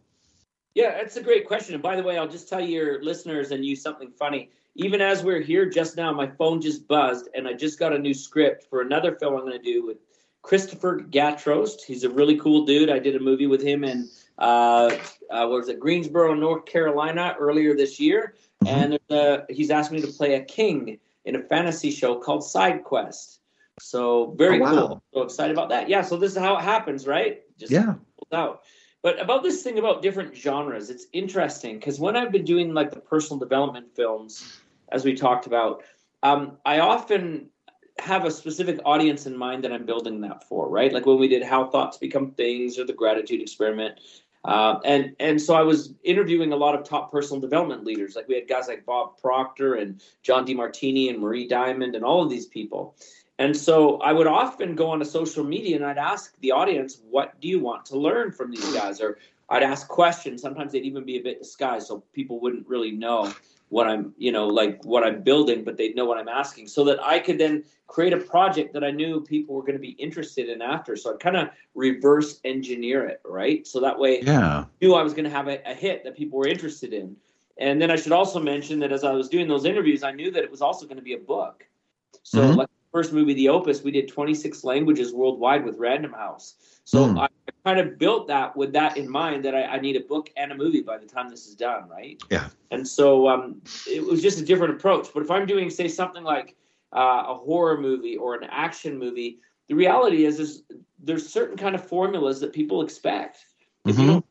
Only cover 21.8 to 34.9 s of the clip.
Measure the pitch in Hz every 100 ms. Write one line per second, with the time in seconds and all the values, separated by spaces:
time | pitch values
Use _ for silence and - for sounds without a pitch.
21.8 | 151 - 127 120 - 151 - 190 185 160
22.8 | - 123 101 - - - _ _ _ -
23.8 | - 123 123 120 117 - 175 185 247 151
24.8 | 123 - - 135 123 - 156 165 170 -
25.8 | - 196 - 170 196 185 190 190 175 220
26.8 | 160 139 131 156 208 - _ _ 110 147
27.8 | 226 170 - _ - 165 147 - _ _
28.8 | _ _ - - 185 269 359 - 254 214
29.8 | 220 - 185 190 156 - 147 143 147 113
30.8 | 104 - - 175 190 190 156 - 123 107
31.8 | - 143 175 233 240 190 160 175 170 156
32.8 | 151 - - 156 151 143 127 135 143 123
33.8 | 120 - 117 110 110 - - - _ _
34.8 | _